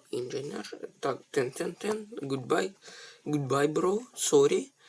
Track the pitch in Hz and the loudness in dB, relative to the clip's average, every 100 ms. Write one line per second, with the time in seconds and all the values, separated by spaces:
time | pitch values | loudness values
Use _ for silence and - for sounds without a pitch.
0 | - 123 123 - 139 170 - - - - | -6 -6 -4 -6 -8 -10 -10 -12 -14 -6
1 | 139 123 - 143 131 - 180 175 208 214 | -4 -4 -2 0 0 -2 -6 -4 -4 -4
2 | 208 233 139 135 127 165 190 - - - | -6 -8 -6 -4 0 0 0 -6 -20 -20
3 | - - 151 147 131 139 147 156 180 208 | -20 -12 -4 -2 0 2 2 2 2 0
4 | 254 - - 147 143 185 269 _ | -4 -6 4 6 8 4 -2 _